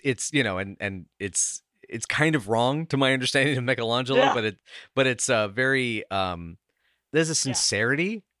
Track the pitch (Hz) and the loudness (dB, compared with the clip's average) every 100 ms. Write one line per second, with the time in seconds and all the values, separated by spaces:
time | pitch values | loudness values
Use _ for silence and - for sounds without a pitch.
0 | 143 123 - 147 113 92 98 98 104 95 | -4 -2 -2 0 0 -2 -6 -6 -8 -8
1 | 82 _ 98 - - - - _ - 113 | -14 _ -6 -2 -4 -6 -16 _ -12 -10
2 | - - 156 151 98 113 123 147 160 139 | -4 0 2 2 0 2 2 0 -2 0
3 | 135 131 123 139 135 131 123 120 113 120 | 2 2 0 2 2 0 -2 -2 0 0
4 | 127 131 127 123 107 98 _ - - - | 2 4 4 2 0 -4 _ -20 -4 2
5 | 131 120 - 117 107 101 131 135 123 110 | 2 2 2 2 2 0 2 2 0 -2
6 | - 98 92 87 85 85 _ _ _ _ | -2 -2 -2 -4 -10 -16 _ _ _ _
7 | _ 147 160 151 135 123 - 101 113 143 | _ 0 2 0 -2 0 0 2 2 0
8 | 180 220 - _ | -2 -6 -12 _